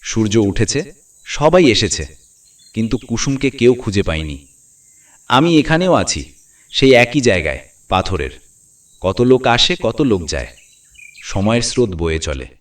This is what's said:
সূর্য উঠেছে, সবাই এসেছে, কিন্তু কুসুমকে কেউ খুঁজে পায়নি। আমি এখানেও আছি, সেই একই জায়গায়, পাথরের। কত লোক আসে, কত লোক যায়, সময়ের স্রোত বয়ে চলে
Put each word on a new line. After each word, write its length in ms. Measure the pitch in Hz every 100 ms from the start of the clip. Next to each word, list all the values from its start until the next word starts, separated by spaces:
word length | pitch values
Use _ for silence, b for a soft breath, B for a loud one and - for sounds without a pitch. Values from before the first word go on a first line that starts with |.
সূর্য 340 | - 113 110 110
উঠেছে, 560 | 107 - 104 139 160 - _ _
সবাই 400 | - - 151 180
এসেছে, 420 | 156 101 101 - 71 - _ _ _ _ _
কিন্তু 240 | 110 113 117 -
কুসুমকে 420 | 117 - 135 139
কেউ 240 | - 120
খুঁজে 280 | 123 113 101
পায়নি। 440 | 90 80 78 67 - _ _ _ b b b b _
আমি 300 | 123 170 160
এখানেও 340 | 143 165 185
আছি, 420 | 139 87 78 67 _ _ b b
সেই 240 | - 131
একই 260 | 123 120 139
জায়গায়, 380 | 120 92 76 67 67 _ _
পাথরের। 420 | 92 92 92 67 - _ _ _ _ _ _
কত 200 | 92 95
লোক 260 | 123 127 131
আসে, 300 | 120 - 175
কত 200 | 113 113
লোক 240 | 143 98 80
যায়, 200 | 73 60 - _ _ _ - - -
সময়ের 400 | - 98 104 117
স্রোত 320 | 117 - 117
বয়ে 240 | 85 82 80
চলে 280 | 80 69 62 _